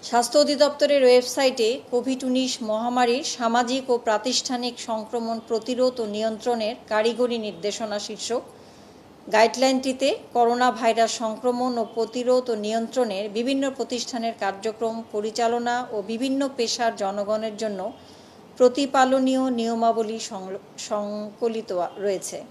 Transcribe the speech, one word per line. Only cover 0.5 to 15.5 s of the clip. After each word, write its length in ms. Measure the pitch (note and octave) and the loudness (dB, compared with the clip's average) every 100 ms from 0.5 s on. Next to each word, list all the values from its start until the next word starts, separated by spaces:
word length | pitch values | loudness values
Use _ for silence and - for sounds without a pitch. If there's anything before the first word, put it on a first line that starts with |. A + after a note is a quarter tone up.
| C#4+ C#4+ C#4+ D4 C#4+ | 4 2 4 2 6
ওয়েবসাইটে 680 | B3+ B3 B3 - C4+ B3+ A3 B3+ - | 8 6 4 0 0 2 0 0 -2
কোভিড 300 | B3 B3 C4 C4 | -4 -2 -4 0
উনিশ 260 | B3+ B3+ - A3 | 0 0 -4 -4
মহামারীর 560 | G#3+ A#3+ B3 B3 A#3+ D#4 - | -2 -2 2 2 2 -2 -2
সামাজিক 460 | A#3 A#3 A#3+ C4 C4 | 0 2 2 -2 0
ও 20 | A#3+ | -2
প্রাতিষ্ঠানিক 800 | A#3+ G#3 B3+ B3+ - B3+ B3 A#3+ - | 2 0 0 -2 -2 -4 -4 -8 -6
সংক্রমণ 480 | A3 G#3+ B3 A3+ A3+ A3+ | -6 -4 -6 -4 -6 -4
প্রতিরোধ 460 | A3+ A3 B3 B3+ B3+ | -4 -2 0 0 0
ও 20 | A3 G#3 | -6 -2
নিয়ন্ত্রণের 600 | A3 A3 B3 A#3+ G#3+ A#3+ - | -2 -2 -2 0 -2 -4 -2
কারিগরি 460 | G#3+ A3+ A#3 B3 A#3 G#3+ | 0 2 2 0 0 -6
নির্দেশনা 500 | E3+ G3+ G3 A3+ G#3 | -6 -6 -4 -6 -6
শীর্ষক 440 | G#3 G#3 - A#3 - - - - - - - - - G#3+ | -8 -10 -4 -4 -6 -20 -20 -20 -20 -20 -20 -20 0 6
গাইডলাইনটিতে 760 | A3+ A3+ C4 C4 C4 C4 C#4 A4 - A#3+ | 6 6 2 2 0 0 0 -2 -2 2
করোনা 340 | A#3 A#3+ B3+ | 2 4 2
ভাইরাস 400 | A3+ A#3 A3 A3+ - | 2 0 2 2 0
সংক্রমণ 500 | A3+ G#3+ B3 B3 B3+ A#3+ | -6 -2 -2 0 -2 -2
ও 20 | G#3+ - | -4 -2
প্রতিরোধ 500 | A3 B3 B3 B3+ B3+ | -4 -2 2 2 2
ও 60 | A3 G#3 | -4 -2
নিয়ন্ত্রণের 600 | A3+ A3+ C4 A3 F#3+ G#3+ G3+ | -2 -2 0 0 -2 -4 -2
বিভিন্ন 260 | A#3+ C4+ C4+ C4+ | 0 0 0 -4
প্রতিষ্ঠানের 560 | A#3 B3 - B3 A3+ A3 | -4 -4 -6 -4 -6 -2
কার্যক্রম 520 | G3+ G3 G#3+ G#3+ A3+ A3+ A3+ | -4 -2 -6 -4 -4 -4 -6
পরিচালনা 640 | G#3+ G#3+ A3 A3+ | -4 -4 0 0